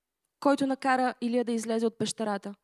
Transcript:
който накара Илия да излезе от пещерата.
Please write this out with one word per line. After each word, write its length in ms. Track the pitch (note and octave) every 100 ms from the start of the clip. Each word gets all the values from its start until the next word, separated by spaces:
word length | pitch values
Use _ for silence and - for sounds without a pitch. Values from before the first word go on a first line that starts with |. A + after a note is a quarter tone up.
| _ _ _ _
който 260 | C#4+ C#4 C4+
накара 480 | C4 C#4 B3+ B3+ -
Илия 240 | A#3+ A#3+
да 80 | A3+
излезе 340 | A#3 A3+ A3+ A3+
от 120 | -
пещерата. 560 | G#3+ - A3 G3 G3+ G3+